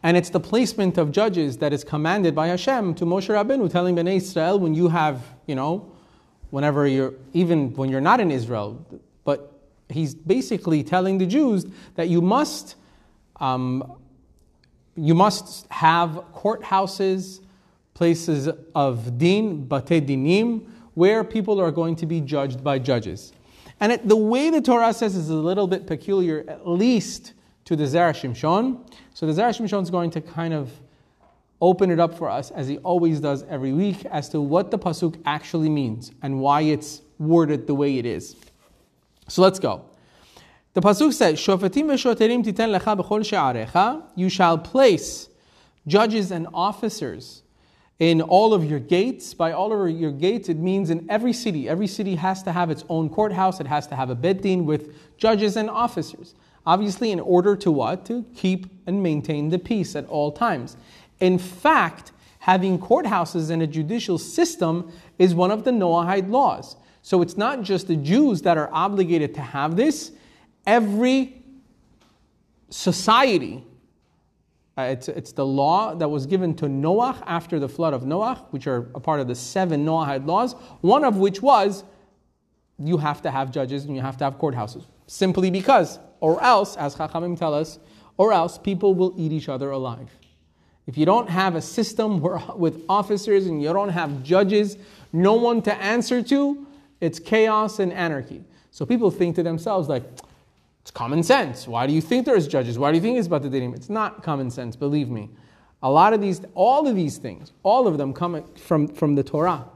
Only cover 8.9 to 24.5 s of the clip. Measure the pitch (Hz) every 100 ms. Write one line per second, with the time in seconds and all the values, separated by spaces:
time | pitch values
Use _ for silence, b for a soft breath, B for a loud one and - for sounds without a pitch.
8.9 | - _ _ - 143 - - _ _ _
9.9 | 135 156 - 160 233 262 196 180 156 -
10.9 | 185 185 190 185 247 285 202 - B B
11.9 | - 170 170 175 240 302 - - - b
12.9 | b b b b - 135 127 127 127 131
13.9 | - - _ _ _ _ _ _ _ _
14.9 | - 156 165 208 - - - - - 160
15.9 | 170 170 156 - - 202 220 - 190 190
16.9 | - 190 190 185 - b b b b _
17.9 | - 170 170 165 151 139 165 - 151 139
18.9 | 120 117 120 170 196 220 160 131 139 -
19.9 | 170 139 135 139 190 233 226 - B B
20.9 | - 180 220 214 220 202 202 175 156 165
21.9 | 165 165 165 139 143 139 123 139 139 127
22.9 | 123 104 87 - _ b b b b 214
23.9 | 240 226 220 214 247 311